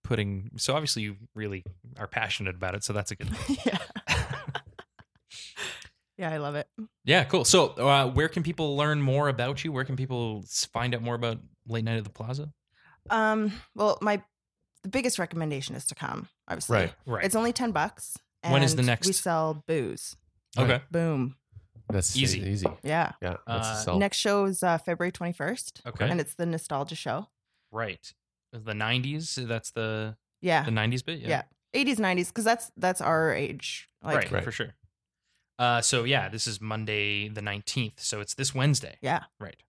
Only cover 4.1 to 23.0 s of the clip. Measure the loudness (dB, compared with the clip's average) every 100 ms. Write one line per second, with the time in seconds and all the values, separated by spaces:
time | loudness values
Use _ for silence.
4.1 | -2 0 -6 -8 -12 -14 -20 -20 _ -20
5.1 | _ _ -18 -16 -10 -10 -10 -16 _ _
6.1 | -6 -4 -2 -2 -4 -6 -12 -16 _ 4
7.1 | 4 6 4 8 8 8 4 6 6 6
8.1 | 2 2 0 -2 -2 -2 2 2 2 4
9.1 | 4 2 2 -2 -2 -4 -4 -2 -4 -2
10.1 | -2 -2 -4 -6 -4 -4 -2 0 0 -2
11.1 | 0 -2 -2 -10 _ -4 -2 0 -2 -4
12.1 | -10 -6 -6 -8 -14 _ _ _ _ 0
13.1 | 4 4 4 0 -2 -14 0 2 2 0
14.1 | 0 -4 _ _ _ _ _ -2 0 0
15.1 | 0 -2 -2 -2 -4 -6 -4 -6 -4 -8
16.1 | -8 -10 _ -8 -6 2 4 2 -2 -6
17.1 | 0 2 2 2 0 0 0 -2 -4 -12
18.1 | -12 _ _ 4 6 6 4 4 4 2
19.1 | 2 2 2 2 -2 -2 0 0 -6 -10
20.1 | -14 _ _ _ 2 4 4 2 0 2
21.1 | 0 -2 -6 _ -20 _ -14 -2 0 2
22.1 | 2 2 2 0 0 0 -2 -2 0